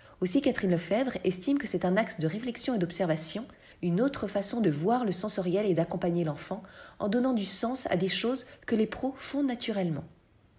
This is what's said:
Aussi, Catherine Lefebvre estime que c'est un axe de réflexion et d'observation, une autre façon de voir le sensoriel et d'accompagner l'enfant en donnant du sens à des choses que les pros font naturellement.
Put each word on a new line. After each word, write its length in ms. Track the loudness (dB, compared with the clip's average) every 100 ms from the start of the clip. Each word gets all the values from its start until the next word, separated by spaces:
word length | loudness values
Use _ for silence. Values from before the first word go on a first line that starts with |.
| -16 -4
Aussi, 200 | 0 2
Catherine 300 | 2 2 2
Lefebvre 460 | 2 2 0 0 0 0
estime 320 | 0 0 0
que 100 | 0
c'est 160 | 0
un 140 | 2 2
axe 240 | 0 0
de 40 | -2
réflexion 480 | -2 -4 -4 -2
et 40 | 0
d'observation, 680 | 0 0 0 0 -2 -6 -8 -16 -20 -6
une 180 | 0 2
autre 280 | 2 0 -4
façon 340 | -2 -2 2
de 80 | 2
voir 340 | 2 2 2
le 80 | 2
sensoriel 540 | -2 -2 -2 0 2 2
et 80 |
d'accompagner 500 | 2 2 0 0 0
l'enfant 400 | 0 -4 -6 -10 -10 -20 -16 -6
en 100 | 0
donnant 240 | 2 2
du 100 | 0
sens 420 | 0 -2 -2 -2 0
à 60 | 0
des 100 | 2
choses 380 | 0 0 -2 -6 -12 0
que 120 | 2
les 100 | 2
pros 260 | 0 -6 -6
font 260 | -6 0
naturellement. 640 | 0 -2 -2 0 0 -2 -8 -18 _ _ _